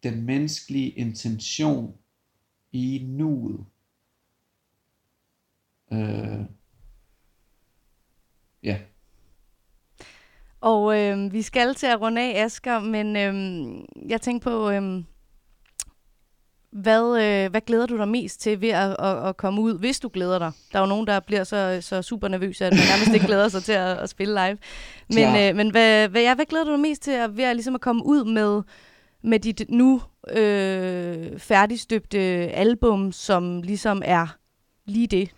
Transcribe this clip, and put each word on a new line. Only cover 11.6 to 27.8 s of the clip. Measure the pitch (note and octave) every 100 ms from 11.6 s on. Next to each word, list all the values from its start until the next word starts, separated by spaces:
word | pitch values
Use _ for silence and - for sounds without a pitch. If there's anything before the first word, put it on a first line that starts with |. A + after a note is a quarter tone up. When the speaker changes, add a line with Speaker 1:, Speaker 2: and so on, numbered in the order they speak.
| B3
Speaker 2:
til | C4+ C4+
at | A3+
runde | A3+ A#3
af, | B3 G3+
Asger, | A3 - B3+ A#3
men, | G#3+ G#3+ G#3+ G#3
øh, | G3+ G3 F#3+ F3 B2 F#2 - - -
jeg | A3+
tænker | B3 A#3+ B3
på... | A3+ G#3
Øh, | G3 G3 F#3 E3 _ _ _ _ _ _ - - _ _ _ _ _ _ _ _
hvad, | G3+ G3+ A3 A#3 A#3+
øh, | G#3+ G3+ F#3+
hvad | G#3
glæder | - A3+ B3
du | A#3
dig | G#3
mest | A#3+ G3 -
til | G#3+ G#3
ved | A3+
at, | F#3 G3 G3
at, | G3 E3+ F3
at | F#3+
komme | G3 G3+
ud, | A3+ F3+
hvis | A#3 C4+
du | B3
glæder | F#3 F3+ F#3
dig? | E3 - _
Der | G3+
er |
jo | G3
nogen, | G3+ G#3+
der | G3+
bliver | - G#3
så, | F#3 G#3 F#3+ F#3
så | - F#3+
super | F3+ A3+ G3+
nervøse, | F#3 F#3+ F3+ F#3
at |
man | F#3+ F#3+
nærmest | G3 G#3+
ikke | A3 F#3
glæder | G3 G#3
sig | F#3+
til | G3+
at, | G3+ F#3 F3+
at | -
spille | - G3
live. | G#3 F#3 G3+ - - - - -
Men, | A3
Speaker 1:
Klar. | A3 G#3+ G3+
Speaker 2:
øh, | F3
men | G#3+
hvad, | A3 A3+ G#3+ G#3+
hvad, | G#3
ja, | A#3+
hvad | B3+ D4+
glæder | D#4+
du | D4+
dig | D4
mest | D4+ C#4+
til | C#4+
at, | B3+ A#3 G#3
ved |
at, | B3+ A#3+
ligesom | A#3
at | B3+